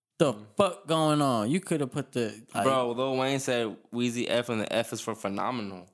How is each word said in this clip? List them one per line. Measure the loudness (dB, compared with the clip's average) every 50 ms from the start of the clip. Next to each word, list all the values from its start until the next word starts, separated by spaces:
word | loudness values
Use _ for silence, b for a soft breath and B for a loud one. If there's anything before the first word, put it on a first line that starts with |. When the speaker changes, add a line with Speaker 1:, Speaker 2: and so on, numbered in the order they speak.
| _ _ _ 2
Speaker 1:
The | 2 2 2
Speaker 2:
Mm. | -2 -8 -8 0
Speaker 1:
fuck | 0 0 0 0 -4 -4
going | 0 2 2 4 4 4 4
on? | 4 2 2 2 2 2
You | 0 0
coulda | 0 0 -2 0 -2 -2
put | -4 -6 -8 -4 -2
the, | -2 -2 -2 -4 -10 -14 -8 -2
like | 0 2
Speaker 2:
Bro, | 2 4 2 2 0 -2
Lil | -2 -2 0 0
Wayne | 0 0 2 0 0
said | 0 0 0 0 0 -2 -4 -8 _ -8
Wheezy | -4 -2 -2 0 0 -2 -2 0
F | 0 0 0 0
and | -2 -2
the | -2 0 0
F | -2 -2 -2 -4
is | -8
for | -6 -6 -6
phenomenal. | -4 -4 -4 -4 -2 -4 -4 -4 -6 -6 -8 -10 -14 -16 -18